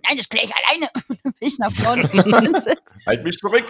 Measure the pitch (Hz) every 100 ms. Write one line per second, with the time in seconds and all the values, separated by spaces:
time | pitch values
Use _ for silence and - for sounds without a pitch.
0 | - 277 196 - 220 - - 330 294 254
1 | - 226 269 - 269 - 214 95 214 247
2 | 147 190 202 226 226 359 - - _ -
3 | - 117 165 175 196 233